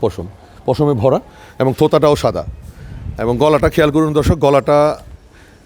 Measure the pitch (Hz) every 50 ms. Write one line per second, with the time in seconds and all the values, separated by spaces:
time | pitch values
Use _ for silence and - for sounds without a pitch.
0 | - 107 - - 87 92 - - - - - - - - 131 - 151 147 147 117
1 | 101 135 131 160 - - - - - - - - 131 131 127 - 156 151 - 156
2 | 160 151 147 - - 123 98 87 76 - - - - - - - - - - -
3 | - - - - 110 113 123 117 143 151 156 143 - 160 - - 156 151 139 156
4 | 160 156 151 151 143 - 180 156 139 143 139 139 - 151 147 147 147 151 139 -
5 | - - - - _ - - - - - - - _